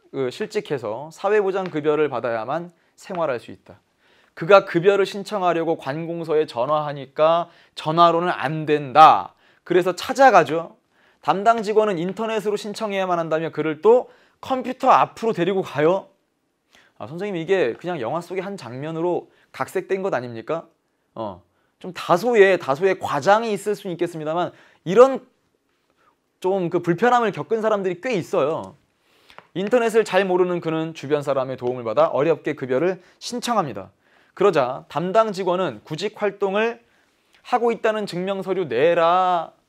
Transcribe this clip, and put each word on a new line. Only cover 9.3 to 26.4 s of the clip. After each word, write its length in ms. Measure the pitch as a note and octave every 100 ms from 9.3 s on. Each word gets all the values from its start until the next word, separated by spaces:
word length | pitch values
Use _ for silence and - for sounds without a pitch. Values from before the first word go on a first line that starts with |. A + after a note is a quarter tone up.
| _ _ _
그래서 320 | - F3+ F3+ F3+
찾아가죠. 840 | - C4 C4+ G3 D3 D#3+ E3 - _ _ _ _
담당 420 | - F3 G#3 A#3
직원은 340 | G3+ G#3+ G#3+ F3+
인터넷으로 580 | F3 F#3 A3 A3 G3 G#3
신청해야만 640 | G#3+ G#3 A3 G3 F#3 F3
한다며 340 | E3 D#3+ E3
그를 300 | C#3+ D3+ D3+
또 300 | G#3 B3 A#3+ _ _ _
컴퓨터 480 | - C4 A#3+ C4 C4
앞으로 440 | F3 C#3 - A3+
데리고 280 | G3+ E3+ F#3+
가요. 460 | D#3+ C3+ D#3 F#3+ - _ _ _ _ _ _ _ _ -
아, 100 | G#2+
선생님, 340 | E3 G#3 F3+
이게 320 | D#3+ F#3+ C#3
그냥 260 | A2 E3 F3
영화 220 | A2+ D#3
속의 220 | E3+ F#3
한 140 | F#3 G3+
장면으로 720 | B2 B2+ D3 D#3+ E3+ E3 - _ _
각색된 500 | - C3 F#3+ F#3 F#3+
것 120 | F#3+
아닙니까? 540 | D3 B2 A2+ G#2+ D#3+ E3 _ _ _ _
어, 280 | - A2 F#2 _ _ _ _
좀 140 | F#3
다소의, 640 | F3 - F3 A3 A#3 G3 F3+
다소의 400 | - C#3 F#3+ F#3
과장이 520 | - C#3+ C#3 G#3 A#3
있을 240 | G3+ - G3+
수는 180 | G3+
있겠습니다만 580 | E3 E3+ E3 D3+ E3 E3 - _ _
이런 420 | - G3 C4 B3+ - _ _ _ _ _ _ _ _ _ _ _